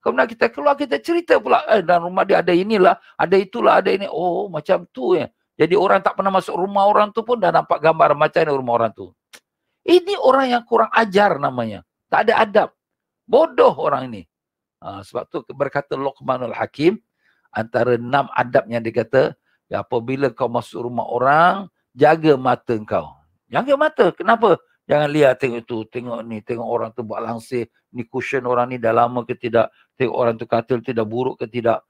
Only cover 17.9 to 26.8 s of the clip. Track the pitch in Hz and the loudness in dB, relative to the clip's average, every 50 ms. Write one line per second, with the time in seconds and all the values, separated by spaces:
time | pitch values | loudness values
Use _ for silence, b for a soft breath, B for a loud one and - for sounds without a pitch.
17.9 | 123 117 120 120 131 139 135 - - 127 123 123 - 139 - 104 117 120 113 117 | 0 0 0 0 0 0 0 0 -2 -4 -4 0 0 0 0 0 -6 -6 -6 -4
18.9 | 113 123 110 - - 131 143 170 156 _ _ _ _ _ _ _ 98 101 101 _ | -4 -4 -4 0 2 0 0 0 -2 _ _ _ _ _ _ _ -8 -8 -6 _
19.9 | - 120 113 120 135 135 143 131 113 - 135 117 117 123 113 - - - 120 120 | -6 -6 -4 -4 -4 -2 -2 -4 -2 -2 -6 -2 -2 -4 -6 -6 -12 -10 -10 -8
20.9 | 123 117 - - 113 120 123 135 143 156 170 180 190 196 196 175 _ _ _ _ | -6 -6 -6 -4 -4 0 2 2 4 6 4 4 2 0 -6 -14 _ _ _ _
21.9 | _ 123 143 147 160 165 156 156 143 131 131 127 123 - _ - 120 107 107 - | _ 4 4 4 4 4 4 4 4 4 2 -2 -2 -2 _ -6 -6 -6 -4 -4
22.9 | 107 92 78 76 - _ _ _ _ _ _ _ 117 143 233 269 277 269 302 311 | -4 -4 -4 -6 -16 _ _ _ _ _ _ _ -4 -4 0 0 0 2 2 -2
23.9 | 302 - 233 175 - _ - - 226 226 226 208 165 - _ _ _ _ _ _ | 2 2 0 0 0 _ 0 0 2 4 4 2 2 2 _ _ _ _ _ _
24.9 | - 147 151 147 147 156 147 135 127 - - 131 117 120 117 _ 123 110 110 _ | 0 0 0 0 2 4 4 4 4 2 -2 -4 -4 -6 -8 _ -8 -8 -8 _
25.9 | _ 123 120 123 120 - 110 117 113 107 104 - 120 117 117 113 117 117 | _ -10 -10 -8 -10 -10 -10 -10 -12 -12 -8 -8 -8 -8 -6 -4 -4 -4